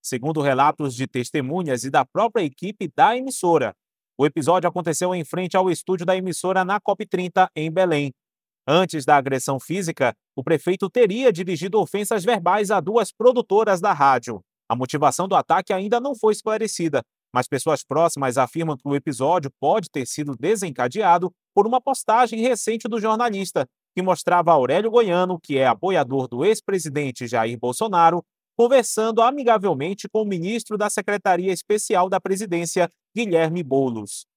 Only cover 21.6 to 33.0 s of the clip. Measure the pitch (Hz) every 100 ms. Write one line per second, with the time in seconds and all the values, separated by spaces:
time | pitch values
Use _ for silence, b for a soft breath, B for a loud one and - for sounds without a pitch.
21.6 | 202 247 - 262 - 220 247 226 233 233
22.6 | - 226 233 226 214 220 240 196 190 175
23.6 | 131 _ _ - 185 175 - 180 165 160
24.6 | 123 160 220 226 226 175 180 180 _ 135
25.6 | 131 113 175 185 131 135 127 120 170 214
26.6 | - 196 156 143 143 123 120 117 113 120
27.6 | 120 123 226 180 165 170 - _ _ _
28.6 | 233 262 233 - 220 226 226 285 240 220
29.6 | 196 143 151 202 202 220 214 185 175 226
30.6 | - 214 208 226 208 208 202 180 185 180
31.6 | - 214 - 196 185 190 185 190 208 170
32.6 | 170 - 170 _